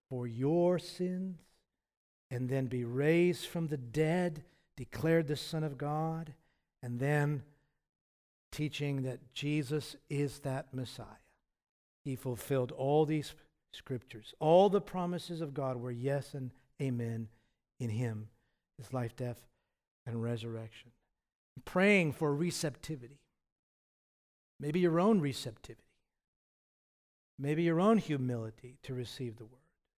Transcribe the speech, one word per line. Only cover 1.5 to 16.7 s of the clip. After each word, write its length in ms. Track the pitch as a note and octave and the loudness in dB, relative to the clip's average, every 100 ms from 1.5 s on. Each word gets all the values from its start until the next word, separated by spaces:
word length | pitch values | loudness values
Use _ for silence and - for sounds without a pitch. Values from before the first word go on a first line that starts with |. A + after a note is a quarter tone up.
| _ _ _ _ _ _ _ - | _ _ _ _ _ _ _ -8
and 160 | B2 B2 | -4 0
then 200 | C3+ C3 | 0 0
be 180 | B2 A#2 | -2 -2
raised 600 | B2+ D3+ E3+ F3 - - | 2 4 6 4 2 -4
from 220 | E3+ D#3+ | -4 -2
the 100 | D3 | -4
dead, 680 | A#2+ B2+ D#3 F3 F3+ D3+ - _ _ - | -4 0 2 2 0 -4 -14 _ _ -14
declared 500 | B2 A#2 D#3 E3 D3 | -10 -2 2 4 2
the 80 | D3+ | -2
Son 280 | - D#3+ | -4 -4
of 140 | D#3 C3+ | -4 -4
God, 560 | D3 D3+ D#3+ D#3+ D#3+ - _ _ _ _ | -4 -2 -2 -4 -8 -14 _ _ _ _
and 180 | B2 A#2+ | -8 -2
then 440 | C#3 D3 D3 D3 - _ _ _ _ _ _ _ _ _ - | 2 4 4 0 -6 _ _ _ _ _ _ _ _ _ -14
teaching 520 | - D3+ - C#3+ C#3 | -6 -4 -2 -2 0
that 300 | C3 B2 - | -2 -6 -10
Jesus 640 | - C#3+ D3+ B2+ D3+ - - - | -6 -2 0 0 -2 -4 -12 -6
is 300 | C#3+ C#3+ - | -2 -2 -2
that 340 | C#3 C3 - | -4 -4 -6
Messiah. 320 | C3 B2 - G#2+ - _ _ _ _ _ _ _ _ C#3+ | -8 -8 -10 -14 -16 _ _ _ _ _ _ _ _ -8
He 100 | B2+ | -6
fulfilled 560 | C3 A#2 - C3+ B2 | -4 -4 0 0 0
all 340 | B2+ C3+ D3+ D3+ | 0 2 4 4
these 300 | D#3 C#3 - _ _ _ | 0 -4 -12 _ _ _
scriptures. 600 | - - B2 - G#2+ - - | -16 -8 -10 -10 -18 -16 -2
All 300 | D#3 F3 G3 | 6 8 8
the 100 | G3 | 4
promises 640 | G3 F3+ F3 F3 - E3 | 0 -4 -4 -4 -6 -8
of 120 | D#3 | -6
God 220 | C#3 C3 B2 | -4 -4 -4
were 160 | B2 | -6
yes 420 | A#2+ C3+ C#3 C3 | -4 -2 -2 -2
and 180 | C#3+ B2+ - _ | -8 -8 -10 _